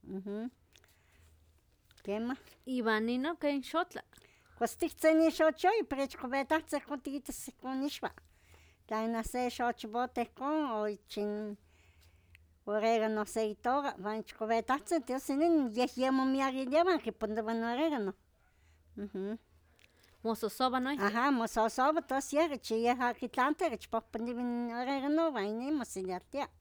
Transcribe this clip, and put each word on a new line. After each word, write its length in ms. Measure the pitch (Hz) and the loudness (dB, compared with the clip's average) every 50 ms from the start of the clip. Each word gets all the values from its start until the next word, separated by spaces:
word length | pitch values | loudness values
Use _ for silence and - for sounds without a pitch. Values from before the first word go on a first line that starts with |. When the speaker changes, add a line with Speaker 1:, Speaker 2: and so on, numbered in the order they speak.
| - 165 | -12 -10
Speaker 1:
Ujú. 420 | 185 190 190 202 202 208 226 247 _ _ _ _ _ - _ _ _ _ _ _ _ _ - - _ _ _ _ _ _ _ _ _ _ _ _ - - _ | -10 -10 -8 -8 -8 -8 -8 -10 _ _ _ _ _ -20 _ _ _ _ _ _ _ _ -20 -20 _ _ _ _ _ _ _ _ _ _ _ _ -20 -14 _
Kema. 320 | - 196 214 226 240 262 - - - - _ _ | -6 -4 -4 -4 -6 -6 -8 -10 -20 -20 _ _
Speaker 2:
Iwan 420 | 254 262 254 226 226 220 214 220 226 | -6 -4 -2 2 2 2 2 2 0
inin 280 | 240 254 262 311 349 - | 0 0 0 -2 -4 0
ken 240 | - 294 285 277 254 | 0 0 0 0 -4
xotla. 380 | - - 320 359 359 - - - _ - - - - _ _ _ _ - - | -2 0 0 0 0 -4 -16 -16 _ -20 -20 -20 -20 _ _ _ _ -6 -2
Speaker 1:
Pues 180 | 240 220 - | -2 -2 0
tihtsin 440 | - - 330 - - - 320 320 320 | 0 -2 -4 -2 4 4 6 6 8
nin 120 | 320 320 | 6 4
xochoy, 520 | 302 - 320 320 311 - - 359 427 453 370 - | 4 4 4 4 4 4 4 4 4 4 0 -2
pero 160 | 285 262 277 | -2 -2 -2
ich 140 | 262 - - | -4 -4 -8
kubetahtsin 640 | - 254 247 269 277 - 311 320 311 - - 285 - | -8 -4 -2 -2 0 2 0 0 0 -2 -4 -4 -4
kon 140 | - 294 277 | -4 -10 -8
tikitas 480 | - 294 269 285 - - - - - - - _ | -8 -8 -8 -8 -8 -8 -12 -12 -12 -14 -16 _
kon 220 | - 254 262 262 269 | -10 -6 -4 -2 -2
ixwa. 280 | 294 - - - - - - _ _ _ _ _ _ - - - - _ _ _ - | -4 -4 -4 -8 -8 -8 -8 _ _ _ _ _ _ -20 -20 -20 -20 _ _ _ -4
Tla 160 | 220 220 220 | -2 -2 0
ina 180 | 226 233 226 226 | 0 -2 -2 -4
se 240 | - - 247 247 247 | -4 -2 -2 -2 -2
xochibote 760 | 240 - 254 240 233 - - 220 208 240 247 247 - - 233 - _ | -2 0 0 0 0 -2 -6 -6 -2 -2 -2 -2 -2 -4 -4 -4 _
kon, 300 | - 254 277 302 311 302 277 | -6 -4 -2 0 0 0 0
o 160 | 226 214 214 214 | 0 0 -2 -2
ichin 680 | 208 196 _ _ - - 208 208 208 208 214 208 208 202 _ _ _ _ _ _ _ _ _ - _ - _ _ - - - _ _ _ _ | -4 -6 _ _ -6 -4 -4 -2 -2 -4 -6 -6 -8 -12 _ _ _ _ _ _ _ _ _ -20 _ -20 _ _ -20 -20 -20 _ _ _ _
orégano 580 | - 208 214 208 226 226 226 220 220 220 214 214 | -2 -2 2 2 4 4 4 2 2 0 0 -2
se 200 | 208 - 226 226 214 | -2 -2 -2 -2 -2
itoga, 440 | 208 - _ 240 254 285 285 277 - - 180 | -2 -2 _ 0 0 2 0 -2 -6 -4 -6
uan 160 | 208 214 220 | -6 -4 -6
ich 140 | 214 - - | -8 -10 -8
kubetahtsin, 680 | - 226 214 233 226 226 - - 294 - - 349 330 - | -8 -2 0 0 0 2 0 -2 -2 0 0 -2 -2 0
tios 240 | - 247 262 - - | -2 -6 -6 -2 -2
inin, 400 | 277 277 311 349 339 311 277 240 208 | 0 2 4 4 6 4 4 2 2
yeh, 120 | 226 247 247 - | 0 0 0 0
yeh 160 | 247 254 262 | 0 0 2
momiagilia, 720 | 262 269 262 262 262 269 269 269 254 262 269 254 262 311 339 | 4 4 2 2 2 2 0 0 0 -2 -4 2 4 4 6
uan 140 | 370 359 302 | 6 4 2
kipondowa 540 | - 226 208 - - 202 214 220 220 214 233 | 2 -4 -6 -4 -4 -2 -2 -2 -2 0 0
no 180 | 226 226 233 240 | 0 0 0 0
orégano. 400 | 247 311 330 294 254 208 190 185 _ _ _ _ _ _ _ _ _ _ _ _ _ _ _ - - | 0 0 0 2 0 -2 -2 -4 _ _ _ _ _ _ _ _ _ _ _ _ _ _ _ -12 -10
Ujú. 400 | 202 202 - 202 190 196 220 226 _ _ _ _ _ _ _ _ _ _ _ _ _ _ _ _ _ | -10 -8 -6 -6 -4 -4 -6 -8 _ _ _ _ _ _ _ _ _ _ _ _ _ _ _ _ _
Speaker 2:
Mososoba 560 | 220 226 208 - 214 - - 262 254 240 262 | -2 -2 0 -2 -4 0 2 0 2 2 2
noihki. 240 | 254 262 285 277 302 | 0 0 -2 0 0
Speaker 1:
Ajá, 280 | 302 214 233 247 285 | 0 2 2 2 4
mososoba, 680 | 277 240 226 214 - 233 220 226 - - 254 285 311 330 | 4 2 2 0 2 2 2 2 2 2 2 4 4 2
tos 320 | - - 262 269 269 - - | 0 0 -2 -2 -2 0 2
yeh, 180 | 285 320 339 285 | 2 2 2 0
ich 160 | 254 - - | -4 -4 -4
yeh 280 | 220 220 233 233 247 247 | -2 0 2 2 2 2
akitlante, 680 | 254 247 240 - - 240 - - 247 277 311 - - 330 240 | 0 -2 -2 -2 -6 -6 0 2 2 2 2 2 0 -2 -2
ich 160 | 208 - - | -4 -8 -4
pohponiwi 540 | - 226 - _ - 226 226 240 247 233 247 | -4 -4 -4 _ -8 -6 -4 -4 -4 -4 -2
n 280 | 240 240 240 240 233 233 | -2 -2 -2 -4 -4 -4
orégano, 560 | 240 247 254 277 277 262 285 294 311 330 330 | -4 -2 -2 -2 -2 0 0 2 2 2 2
uan 140 | 285 233 196 | 0 0 -2
inin 300 | 202 214 226 247 269 311 294 | -2 -2 -4 -2 -2 -2 -2
mosinialtia. 680 | 240 - - 190 190 185 185 180 - _ - 277 285 - _ - | -2 -4 -6 -6 -4 -4 -6 -6 -8 _ -6 -6 -6 -6 _ -20